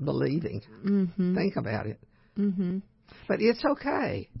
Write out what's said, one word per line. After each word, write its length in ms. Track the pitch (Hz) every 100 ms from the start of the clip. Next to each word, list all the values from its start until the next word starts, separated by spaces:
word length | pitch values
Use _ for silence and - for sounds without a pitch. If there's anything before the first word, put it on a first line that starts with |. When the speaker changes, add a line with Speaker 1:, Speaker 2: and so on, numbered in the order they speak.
Speaker 1:
believing. 600 | 143 135 135 151 160 104 - - 196
Speaker 2:
Mm-hmm. 500 | 202 185 175 180 185
Speaker 1:
Think 220 | 202 -
about 280 | 110 110 104
it. 120 | 110 - _ _ -
Speaker 2:
Mm-hmm. 420 | 202 185 180 190 - _ _ - -
Speaker 1:
But 140 | -
it's 220 | 214 233
okay. 640 | 294 285 269 294 262 - - -